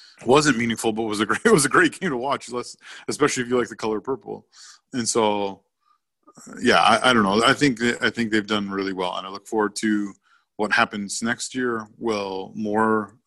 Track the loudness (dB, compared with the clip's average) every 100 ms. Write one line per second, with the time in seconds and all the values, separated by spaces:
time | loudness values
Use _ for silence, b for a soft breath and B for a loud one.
0 | b b 2 4 4 0 -2 -2 -2 -2
1 | -2 -2 -2 2 4 4 4 2 2 0
2 | -4 -2 -2 -4 -4 -8 -10 -14 B B
3 | B 0 2 0 0 0 0 -2 -4 -2
4 | -4 -8 -8 -14 _ b b b _ -6
5 | -2 2 2 2 -4 -8 _ _ _ _
6 | _ _ _ -20 -18 -2 2 6 6 4
7 | 4 4 4 4 4 4 2 2 -2 0
8 | -2 -2 0 0 0 -4 -2 -4 -4 -4
9 | -4 -6 -10 -12 -6 -2 -2 -2 -2 -2
10 | -4 -12 _ _ _ -6 0 2 0 -2
11 | -8 -6 -4 -4 -6 -4 -4 -4 -8 -8
12 | -4 -4 -4 -8 -10 -8 -2 2 2 2
13 | -2 _